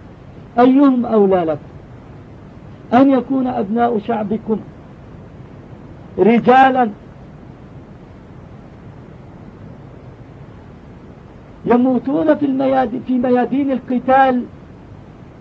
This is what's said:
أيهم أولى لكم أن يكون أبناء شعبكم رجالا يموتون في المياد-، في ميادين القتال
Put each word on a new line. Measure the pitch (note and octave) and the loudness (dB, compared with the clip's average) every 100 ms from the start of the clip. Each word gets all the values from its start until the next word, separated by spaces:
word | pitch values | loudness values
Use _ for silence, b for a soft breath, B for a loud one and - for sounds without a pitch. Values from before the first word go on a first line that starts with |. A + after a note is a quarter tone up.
| - - - - - A#3+ | -20 -20 -20 -20 -6 2
أيهم | B3+ C4+ C#4 B3 A#3 | 4 4 4 2 0
أولى | A3 G3 F#3 | 2 2 2
لكم | D#3+ D3 - - - - - - - - - - - - - | -2 -6 -10 -20 -20 -20 -20 -20 -20 -20 -20 -20 -20 -20 0
أن | A#3+ C#4 | 2 4
يكون | C4 B3 C4+ B3+ | 2 -2 -4 -4
أبناء | B3 G3 A#3 A#3+ A3 | -4 -4 -2 -2 -2
شعبكم | A#3 A3 G3+ A3 - G#3 - - - - - - - - - - - - - - - - | -4 -6 -4 -6 -4 -6 -8 -20 -20 -20 -20 -20 -20 -20 -20 -20 -20 -20 -20 -20 -10 0
رجالا | G3 A#3 F#3+ B3+ C4+ C4 A3+ - - - - - - - - - - - - - - - - - - - - - - - - - - - - - - - - - - - - - - - - - - - - - - - F#3 | 2 2 4 4 4 2 -2 -6 -20 -20 -20 -20 -20 -20 -20 -20 -20 -20 -20 -20 -20 -20 -20 -20 -20 -20 -20 -20 -20 -20 -20 -20 -20 -20 -20 -20 -20 -20 -20 -20 -20 -20 -20 -20 -20 -20 -20 -20 -20 -20 -20 -20 -20 -8 -2
يموتون | A#3+ C4 A#3+ C4 D#4 D#4 D4 | 0 2 -2 -4 -2 0 0
في | C#4 | -2
المياد-، | C4 C4+ C4 A#3+ A#3+ - | -2 -2 -2 -2 -6 -6
في | B3+ | -4
ميادين | B3+ B3 A#3+ C4 C#4 | 0 0 -2 -2 -2
القتال | B3 - B3 B3+ C4+ C4 B3 - - - - - - - - - - | -4 -4 -4 0 2 2 0 -6 -16 -20 -20 -20 -20 -20 -20 -20 -20